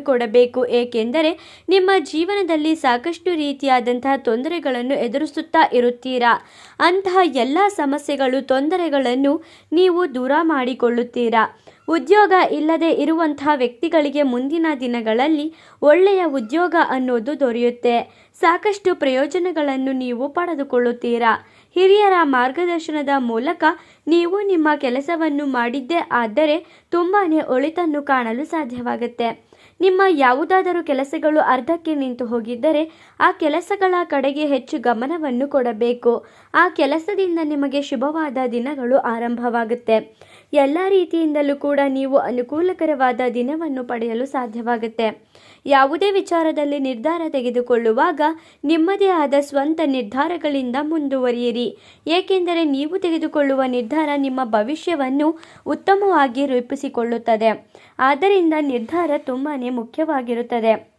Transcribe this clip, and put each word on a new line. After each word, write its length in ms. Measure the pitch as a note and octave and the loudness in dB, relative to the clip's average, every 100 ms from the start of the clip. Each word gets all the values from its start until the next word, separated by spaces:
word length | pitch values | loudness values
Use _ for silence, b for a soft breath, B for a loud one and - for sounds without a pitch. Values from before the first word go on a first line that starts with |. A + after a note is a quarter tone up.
| C#4+ | 0
ಕೊಡಬೇಕು, 520 | B3 A#3 A#3+ B3 B3+ B3 A#3+ | 0 2 4 4 0 0 0
ಏಕೆಂದರೆ 520 | A#3+ A#3 A3+ D#4 D#4 E4+ B B - | 0 -2 -2 0 0 -2 B B 0
ನಿಮ್ಮ 180 | F#4+ F#4 F#4+ C#4 | 2 4 2 0
ಜೀವನದಲ್ಲಿ 600 | D4+ F4 G4+ E4+ D#4 D#4 D#4 | -2 -2 -2 0 0 0 0
ಸಾಕಷ್ಟು 560 | C4 A#3+ E4+ E4+ F#4 E4 | 0 0 -2 -4 -4 -2
ರೀತಿಯಾದಂತಹ 760 | C#4+ C#4 C4+ B3+ A#3 B3 C4+ C4+ B3+ | -4 -4 0 2 0 -2 -2 -2 0
ತೊಂದರೆಗಳನ್ನು 680 | A3+ D4+ E4+ C#4 A#3+ B3 C4 A#3 | -2 -2 -4 -4 -4 -2 -2 -2
ಎದುರಿಸುತ್ತಾ 580 | C#4 D#4 D#4+ D#4+ D#4+ - B3 | -4 -4 -6 0 2 2 2
ಇರುತ್ತೀರಾ. 540 | A#3+ A#3+ C4 B3+ A#3+ A3 B B B - | 2 0 -4 0 2 2 B B B 0
ಅಂತಹ 460 | E4 F#4+ F#4+ F#4 F4 B3+ | 2 2 2 2 2 2
ಎಲ್ಲ 140 | B3 D#4+ G4+ G4 | 0 2 0 0
ಸಮಸ್ಯೆಗಳು, 600 | C#4+ D4 D4 C#4 C4 C4+ C4+ | -2 -2 -4 -2 0 0 0
ತೊಂದರೆಗಳನ್ನು 840 | C4 D4+ F4+ E4 C#4 B3 B3+ C#4 D#4+ B B _ | 0 0 0 0 0 0 2 0 0 B B _
ನೀವು 300 | D#4 F#4 F4 F4 B3+ | 2 4 2 0 -2
ದೂರ 160 | B3+ D4+ E4 | 0 2 2
ಮಾಡಿಕೊಳ್ಳುತ್ತೀರಾ. 880 | C#4+ B3+ B3+ A#3+ A#3+ A#3+ A#3+ A#3 A3+ G#3+ b b b - | 0 -2 0 0 0 -2 -2 2 2 2 b b b -2
ಉದ್ಯೋಗ 460 | E4 C4 G#4 G4 F#4 D4+ D4+ | -2 4 6 6 6 4 2
ಇಲ್ಲದೆ 320 | D4+ D#4+ E4 - | 0 2 2 2
ಇರುವಂತಹ 500 | C#4+ D#4+ D#4+ C#4+ C#4+ D4 | 2 2 0 0 0 0
ವ್ಯಕ್ತಿಗಳಿಗೆ 600 | B3 A#3+ E4 E4 D4 C#4+ C#4 | -2 -2 0 2 2 0 0
ಮುಂದಿನ 340 | A#3+ C4+ E4 D#4+ C4+ | 0 -2 0 0 -2
ದಿನಗಳಲ್ಲಿ 640 | B3 A#3+ A3 A3+ D4 D4+ D#4 B B B | -4 -2 0 0 2 0 -2 B B B
ಒಳ್ಳೆಯ 400 | C#4+ E4 G4 G4 E4 C4+ | 4 6 6 4 0 -2
ಉದ್ಯೋಗ 380 | G#3+ D#4+ F4 E4 - C4 | -2 -2 2 2 2 0
ಅನ್ನೋದು 360 | B3+ A#3+ A3 C#4+ | -2 -2 -4 -2
ದೊರೆಯುತ್ತೆ. 560 | C4 A#3 A#3+ A#3+ A#3+ A#3 - b b - | -2 0 -2 0 0 0 -4 b b -2
ಸಾಕಷ್ಟು 480 | E4+ F4 G#4 G4+ F#4 - | 0 2 -2 -2 -2 0
ಪ್ರಯೋಜನಗಳನ್ನು 880 | C#4 B3+ D4 F#4 F4+ D#4+ C#4+ C4 C4 C4 | 0 0 0 -2 -2 -2 -2 -2 -4 -4
ನೀವು 240 | B3+ A#3+ C#4 F4 | -4 -4 -4 -4
ಪಡೆದುಕೊಳ್ಳುತ್ತೀರಾ. 960 | F4 D4 C#4 B3 A#3+ A#3+ A#3+ A#3 A#3 G#3+ b b b F4 | -4 -4 -2 -2 -2 -4 -4 0 2 0 b b b 2
ಹಿರಿಯರ 400 | F#4+ G#4 G4+ F4+ D4+ B3+ | 4 6 4 4 2 2
ಮಾರ್ಗದರ್ಶನದ 800 | B3+ C4+ F4 E4+ D#4+ D4+ C#4 C#4 A#3+ | 0 -2 -2 -4 -4 -4 -2 0 0
ಮೂಲಕ 340 | A3+ C#4+ F4 D#4+ F4 B B D4 | -2 -2 0 0 -2 B B 0
ನೀವು 300 | E4+ E4+ G4 G4+ | 2 2 0 0
ನಿಮ್ಮ 200 | F4 D4+ D4 | 2 2 0
ಕೆಲಸವನ್ನು 640 | C4+ B3+ C#4 E4+ D#4+ C#4+ C#4+ B3+ | -2 -2 -2 -2 -2 -2 -2 -2
ಮಾಡಿದ್ದೇ 440 | A#3+ C#4 B3 E4+ - A#3+ | -2 -4 -4 -4 -2 -2
ಆದರೆ 360 | A3+ A3+ D#4 D#4+ B B _ | 0 0 2 0 B B _
ತುಂಬಾನೇ 480 | F4 F4+ G#4 F4+ D#4 - B3+ | -2 2 2 2 0 0 0
ಒಳಿತನ್ನು 460 | D4+ E4+ E4+ D4 C#4+ | 0 -2 -2 -2 0
ಕಾಣಲು 340 | C4 A3+ A#3 D4+ | 0 0 -4 -4
ಸಾಧ್ಯವಾಗುತ್ತೆ. 840 | D#4+ B3+ B3 A#3+ A3+ A#3+ A#3+ A#3 - b b b - | -6 -6 -8 -6 -4 -6 -4 -6 -6 b b b 0
ನಿಮ್ಮ 200 | F#4 F#4 F#4+ D4+ | 2 4 4 4
ಯಾವುದಾದರೂ 580 | B3+ C4 D#4+ F#4+ F4+ F4 | 4 2 2 2 2 -2
ಕೆಲಸಗಳು 560 | D#4+ C4+ C#4 D#4+ D4+ D4+ - | -2 -2 -2 -2 0 2 2
ಅರ್ಧಕ್ಕೆ 400 | B3+ B3 E4 D#4+ D4 | 0 0 -4 -2 -4
ನಿಂತು 300 | C4 A#3+ A#3+ | -4 -6 -4
ಹೋಗಿದ್ದರೆ 580 | A#3+ A3 A#3+ D4+ D4+ D#4+ B B - | -4 -4 -2 0 0 -2 B B 0
ಆ 100 | E4+ F#4 | 0 2
ಕೆಲಸಗಳ 540 | D4+ D#4+ E4+ G4+ F#4 F4+ E4+ | 0 0 -2 -2 0 0 0
ಕಡೆಗೆ 320 | C#4+ C4+ C#4+ D4+ | -2 -2 -2 -2
ಹೆಚ್ಚು 240 | C4+ B3 D4 A#3+ | -2 -4 -2 -2
ಗಮನವನ್ನು 560 | A3+ C4+ E4+ D4+ A#3+ C#4 C#4+ | 0 -2 -4 -4 -2 -2 0
ಕೊಡಬೇಕು. 580 | A#3+ A3 A#3+ A#3+ A#3+ A#3+ b b b | -2 0 -2 0 0 0 b b b
ಆ 100 | D4+ F4 E4 | 2 2 2
ಕೆಲಸದಿಂದ 600 | C#4 D#4+ D#4+ G4 F#4 E4 | 0 0 -2 -2 -2 -2
ನಿಮಗೆ 380 | D4+ D4 C#4+ C#4+ C#4+ | -2 -2 -2 -2 -4
ಶುಭವಾದ 480 | C4 C#4 D#4+ D4+ B3+ B3+ A#3+ | -4 -2 -2 -4 -2 -2 -4
ದಿನಗಳು 420 | B3+ C#4 A#3+ C4+ A#3+ | -6 -6 0 0 0
ಆರಂಭವಾಗುತ್ತೆ. 840 | A3+ A#3+ A#3+ A#3+ A#3 A3+ A#3+ - A3 A3 b b b b | -4 -4 -4 -2 -2 -2 -4 0 0 -2 b b b b
ಎಲ್ಲ 240 | D4 C#4 D#4+ F#4+ G4 | 2 2 2 2 2
ರೀತಿಯಿಂದಲೂ 580 | E4+ E4 D#4 D4 C#4+ C#4+ C#4+ | 2 0 0 0 0 -2 0
ಕೂಡ 140 | C#4+ C#4 | 0 0
ನೀವು 280 | C4+ C4+ C#4 F3+ | 0 0 0 0
ಅನುಕೂಲಕರವಾದ 920 | B3 B3 D4+ F#4 F4+ D#4 C4+ C4 A#3+ B3 A#3+ | -4 -4 -2 -2 0 -2 0 0 0 -2 -2
ದಿನವನ್ನು 460 | A#3+ D#4+ D#4+ C4 | -4 -4 -6 -6
ಪಡೆಯಲು 420 | B3 A#3+ A#3 A3+ C4+ | -6 -6 -4 -4 -4
ಸಾಧ್ಯವಾಗುತ್ತೆ. 840 | C4+ A#3+ A#3 A#3 A#3 A3+ A3+ A3 - b b b b C4+ | -6 -6 -6 -4 -4 -4 -4 -4 -4 b b b b 2
ಯಾವುದೇ 440 | C4+ C4+ E4 G4+ | 4 4 2 0
ವಿಚಾರದಲ್ಲಿ 680 | G4 - E4+ D#4+ D4 D4 C#4+ | 0 0 0 0 0 -2 -2
ನಿರ್ಧಾರ 420 | C4 A#3 D4+ E4+ D#4+ C#4 | -2 -2 -2 -2 -2 -2
ತೆಗೆದುಕೊಳ್ಳುವಾಗ 840 | B3 A#3+ A#3+ A#3 A#3 A3+ E4+ D4 D4+ D#4+ B B | -2 -2 0 2 2 2 2 2 -2 -2 B B
ನಿಮ್ಮದೇ 460 | D4 D#4+ E4+ G4+ G4 E4+ | 0 2 2 2 2 2
ಆದ 140 | C#4+ C#4 C#4+ | 2 2 0
ಸ್ವಂತ 300 | C#4 C#4+ D#4+ D4+ C4 | 0 0 0 0 -2
ನಿರ್ಧಾರಗಳಿಂದ 840 | G3+ B3+ D4+ E4+ D4+ C#4 B3+ B3+ D4+ | -2 -2 -2 -2 -2 -2 -2 -4 -2
ಮುಂದುವರಿಯಿರಿ, 760 | D#4+ C#4 C4+ B3 A#3+ A#3+ A#3 A#3+ B B B D4 F4 | -2 -2 0 0 0 -2 -2 -4 B B B -2 -2
ಏಕೆಂದರೆ 460 | F#4 F#4+ F4 E4+ D#4 C4+ | 0 0 0 0 0 0
ನೀವು 220 | D4+ F#4+ F4 | -4 -4 -2
ತೆಗೆದುಕೊಳ್ಳುವ 560 | D#4+ D#4 D#4 C#4 C4+ C4 B3 | -2 -2 0 0 0 0 -2
ನಿರ್ಧಾರ 320 | A3 D#4 D4+ C#4+ | -2 -2 0 -2
ನಿಮ್ಮ 220 | C4+ B3+ A#3+ G#3+ | -2 -4 0 0
ಭವಿಷ್ಯವನ್ನು 720 | A3 D#4 F4+ D#4 B3+ C#4 D4+ D#4+ B B - | 0 -4 -4 -2 -2 0 0 -2 B B -6
ಉತ್ತಮವಾಗಿ 720 | - - G4+ G4+ D#4+ C4+ A#3+ C#4+ | -2 0 2 2 2 2 0 0
ರೂಪಿಸಿಕೊಳ್ಳುತ್ತದೆ. 1080 | B3 B3 C#4 C#4 B3 A#3 A#3 A#3 G#3+ A3 G#3 b b b - | -2 -2 -6 -6 -4 -4 -2 0 2 2 0 b b b -2
ಆದ್ದರಿಂದ 540 | C4 C#4 F#4+ G4 E4 D#4 C#4+ | 0 2 2 4 2 0 0
ನಿರ್ಧಾರ 380 | A#3+ A3 E4 D#4+ D4 C#4 | -4 -4 -2 -2 -2 -4
ತುಂಬಾನೇ 420 | B3+ D4 C#4 B3 B3+ | -6 -4 -4 -4 -6
ಮುಖ್ಯವಾಗಿರುತ್ತದೆ. 920 | A3+ - D#4+ C#4 A#3+ A#3 A#3 A#3+ A3 G#3+ - | -6 -4 -2 -2 -2 -4 -4 0 2 2 -4